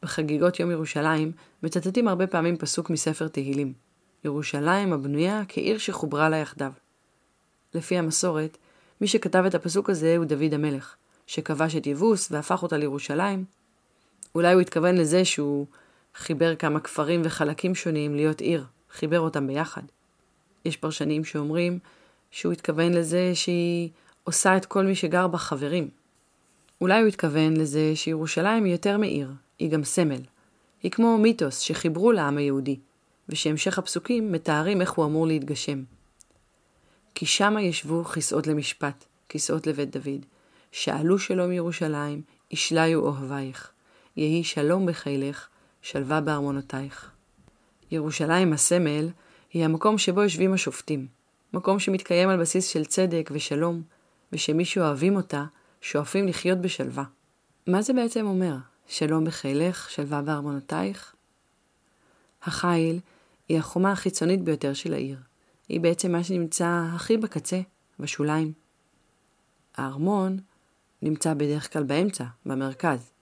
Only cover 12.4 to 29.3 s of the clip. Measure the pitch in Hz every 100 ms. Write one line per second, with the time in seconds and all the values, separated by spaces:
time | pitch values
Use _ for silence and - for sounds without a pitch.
12.4 | 147 180 175 160 147 139 - 147 196 196
13.4 | 185 _ _ _ _ _ _ _ - 165
14.4 | 175 185 180 - 170 180 160 175 185 -
15.4 | 143 143 143 - _ _ _ - - 151
16.4 | 165 160 160 151 - - 151 170 165 -
17.4 | 147 151 180 180 - 156 147 147 151 156
18.4 | - 165 131 _ _ - 156 170 160 156
19.4 | 139 139 156 - 143 _ _ _ _ _
20.4 | _ _ - 156 156 151 147 151 160 151
21.4 | 147 160 175 180 - _ _ _ _ -
22.4 | 170 170 - 156 170 175 165 175 180 175
23.4 | - 175 170 170 170 - _ _ - 170
24.4 | 196 190 185 202 190 190 165 175 185 170
25.4 | - 143 143 175 147 - _ _ _ _
26.4 | _ _ _ _ 180 202 220 202 165 147
27.4 | 156 160 156 143 156 156 - 160 156 -
28.4 | 180 226 202 175 202 202 214 143 135